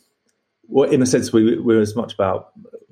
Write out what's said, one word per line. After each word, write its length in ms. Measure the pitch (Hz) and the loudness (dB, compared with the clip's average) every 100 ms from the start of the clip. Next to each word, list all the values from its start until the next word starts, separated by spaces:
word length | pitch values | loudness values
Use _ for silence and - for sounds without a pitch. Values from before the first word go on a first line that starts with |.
| _ _ _ _ _ _ - | _ _ _ _ _ _ -6
Well, 200 | 135 143 | -2 0
in 120 | 135 | 2
a 40 | 123 | 2
sense, 280 | 131 - | 0 0
we, 260 | 113 110 - | 2 2 0
we 160 | 120 110 | 2 2
were 60 | |
as 160 | 107 113 | 0 -4
much 160 | - | -8
about 400 | - 98 92 - - - - _ | -4 -4 -4 -8 -20 -20 -20 _